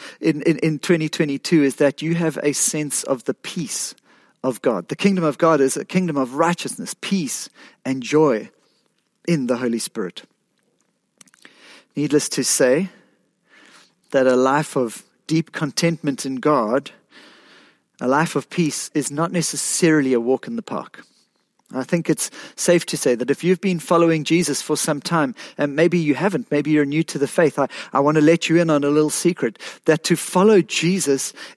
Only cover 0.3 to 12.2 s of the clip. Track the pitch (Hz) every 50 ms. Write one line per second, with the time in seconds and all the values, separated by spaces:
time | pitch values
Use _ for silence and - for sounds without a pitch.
0.3 | 147 151 - - 165 - - 160 156 139 - - 175 165 156 151 - - 160 147
1.3 | 139 135 - - 175 160 143 135 123 - 147 139 135 - 156 160 170 170 170 160
2.3 | 139 - - 147 139 - - - - 151 151 143 - - - 135 135 120 - -
3.3 | 123 _ - - - 185 151 110 - - - - - _ _ _ _ _ _ _
4.3 | _ _ - 135 120 - - 131 113 92 87 - - - - 202 196 185 165 151
5.3 | 131 - 175 165 160 143 135 131 - 147 120 - - 180 185 170 147 143 135 120
6.3 | 127 143 165 170 175 - - 123 - - 90 - - - - - 202 190 156 123
7.3 | - - - - _ - - - _ _ - 131 135 135 120 113 147 151 156 143
8.3 | 120 104 - - _ _ _ _ _ _ _ _ _ _ _ _ _ _ _ -
9.3 | 175 151 127 120 127 117 127 120 117 113 - - - - 98 87 - - - _
10.3 | _ _ _ _ _ _ _ _ _ _ _ _ _ _ _ _ _ _ - _
11.3 | _ _ - - _ _ - - - - _ _ - 139 147 143 147 147